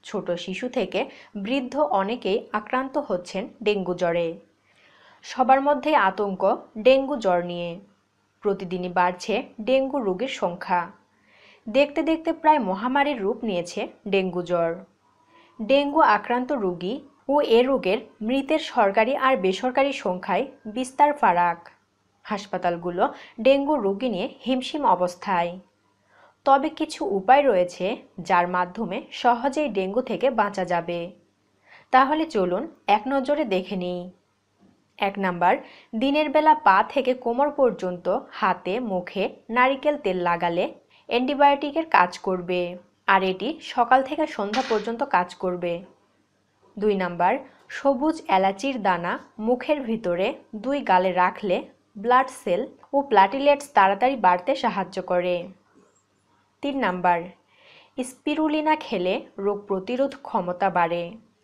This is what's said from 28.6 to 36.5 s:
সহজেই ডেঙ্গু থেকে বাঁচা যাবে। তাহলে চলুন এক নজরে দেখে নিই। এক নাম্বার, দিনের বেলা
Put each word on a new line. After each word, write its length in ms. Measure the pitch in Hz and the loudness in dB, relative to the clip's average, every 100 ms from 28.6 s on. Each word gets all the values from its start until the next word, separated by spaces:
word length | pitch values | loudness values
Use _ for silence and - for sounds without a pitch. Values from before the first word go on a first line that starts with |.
| 180 180 202 190 - | -2 -4 -6 -6 -8
সহজেই 580 | - 240 240 269 269 294 | 0 2 2 0 -2 -2
ডেঙ্গু 320 | 196 190 208 | -2 -2 -2
থেকে 260 | 247 208 262 | -4 -2 0
বাঁচা 340 | 226 202 196 175 | 0 -2 -2 -2
যাবে। 340 | 175 165 175 175 - _ _ _ _ _ - _ | -2 -2 -6 -8 -14 _ _ _ _ _ -20 _
তাহলে 300 | 262 269 311 311 | 4 4 2 0
চলুন 380 | 220 180 180 320 - - | 0 0 0 -4 -10 0
এক 160 | 202 262 | 0 2
নজরে 360 | 277 262 294 269 | -2 0 -2 0
দেখে 300 | 185 185 196 | -2 -2 -6
নিই। 260 | 180 180 180 - _ _ _ _ _ _ _ - | -6 -6 -10 -18 _ _ _ _ _ _ _ -6
এক 160 | 196 196 190 | -4 -2 -4
নাম্বার, 280 | 175 175 240 - - _ | 2 2 2 -4 -20 _
দিনের 340 | 226 269 294 302 | -2 0 2 2
বেলা 240 | 302 311 | 4 4